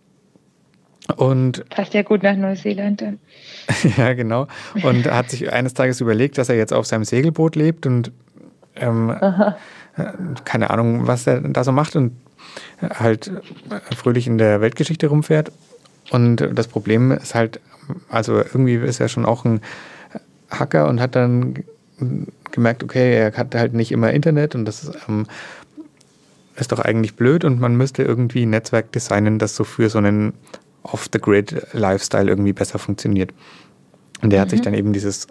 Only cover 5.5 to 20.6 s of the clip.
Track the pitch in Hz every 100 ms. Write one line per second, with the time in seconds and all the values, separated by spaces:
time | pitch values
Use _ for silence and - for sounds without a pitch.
5.5 | 120 127 127 131 123 117 107 139 - 127
6.5 | 117 110 - 110 113 107 135 156 156 160
7.5 | 156 156 165 135 123 120 - _ _ -
8.5 | _ _ - 123 113 113 - 196 185 208
9.5 | 202 - - - - 170 - 180 127 -
10.5 | 117 110 110 117 117 120 123 143 127 143
11.5 | 139 127 131 151 165 123 123 _ _ -
12.5 | - - - - - 113 110 - 185 -
13.5 | - - 208 - - 127 123 123 113 110
14.5 | 104 110 - 151 160 156 151 151 156 156
15.5 | - _ - _ _ - 123 120 117 -
16.5 | 113 113 - 104 110 127 135 - 117 113
17.5 | - - - 143 - - 117 113 110 -
18.5 | 127 131 117 123 120 123 - 117 117 120
19.5 | 110 - - - - - - - _ _
20.5 | -